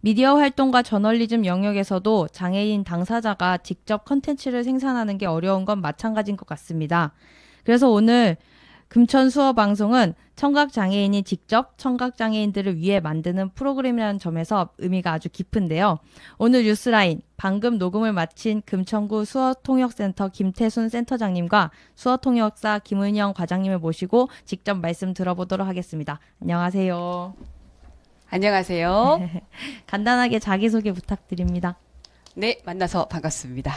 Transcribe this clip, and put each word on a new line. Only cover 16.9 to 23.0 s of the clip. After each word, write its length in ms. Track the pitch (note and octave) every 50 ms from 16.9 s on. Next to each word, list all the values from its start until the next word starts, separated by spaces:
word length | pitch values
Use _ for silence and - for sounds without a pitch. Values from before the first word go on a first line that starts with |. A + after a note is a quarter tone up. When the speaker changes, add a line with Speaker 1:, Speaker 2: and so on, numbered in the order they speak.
| A#3 G#3+ G3+ F3+ D#3 - - _ _
Speaker 1:
방금 400 | - - G3 F#3+ G#3 G3+ B3 A#3+
녹음을 340 | G#3+ F#3 F3+ F3+ G#3+ A3+ A3
마친 500 | G#3 F3+ E3 D#3+ _ - - A3+ G#3+ G#3+ G#3
금천구 580 | - - F#3 F#3 - - G#3+ G#3 G3+ G#3+ G#3+ G#3+
수어 300 | G#3+ - C4 C4 C4 C4 C4 _
통역센터 680 | - C4 C4 B3+ B3 A#3 - G#3 G3 F#3 - G3+ F#3+
김태순 600 | - - G3+ F#3+ F#3 - A#3 A3 - A#3+ A3+ A3+
센터장님과 840 | A3+ A#3 A#3+ - C4+ A#3+ A3+ G3 F#3 F3 F3 E3+ G#3 G#3 F3+ D3+ - - - _ _
수어 220 | _ - B3+ B3+
통역사 640 | B3+ - C4+ B3 A#3 A3 G#3+ G#3+ - - G#3+ G#3+ G#3
김은영 540 | _ - G#3 G3